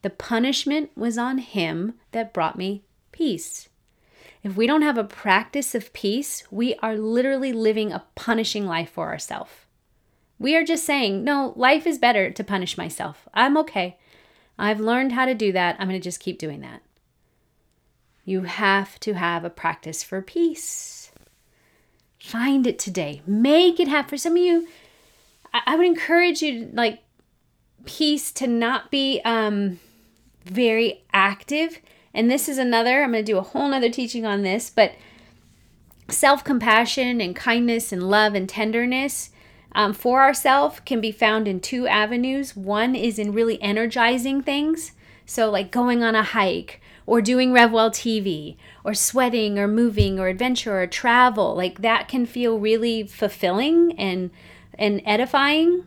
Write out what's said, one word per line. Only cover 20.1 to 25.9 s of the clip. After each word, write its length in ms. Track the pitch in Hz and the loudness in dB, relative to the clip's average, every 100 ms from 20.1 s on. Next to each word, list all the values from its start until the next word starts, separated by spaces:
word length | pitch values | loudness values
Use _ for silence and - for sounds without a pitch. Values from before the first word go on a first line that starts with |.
| 190 | -10
peace. 880 | 190 339 339 311 - - - - - _ _ _ _ _ _ _ _ _ _ _ | -6 -2 -2 -2 -12 -12 -14 -18 -20 _ _ _ _ _ _ _ _ _ _ _
Find 480 | - 226 254 277 247 | -12 -2 2 2 2
it 100 | - | 0
today. 440 | 202 180 147 143 | -4 -4 -6 -8
Make 540 | 156 208 254 311 359 339 | -2 2 6 8 6 4
it 80 | 302 | 0
happen. 220 | 294 277 | 0 -2
For 80 | 285 | -4
some 160 | 339 | 0
of 60 | 349 | 2
you, 280 | 359 339 330 - _ _ _ _ _ _ _ | 4 2 0 -16 _ _ _ _ _ _ _
I, 80 | 240 | -4
I 100 | - 320 | 0 2
would 80 | |
encourage 560 | 359 | 2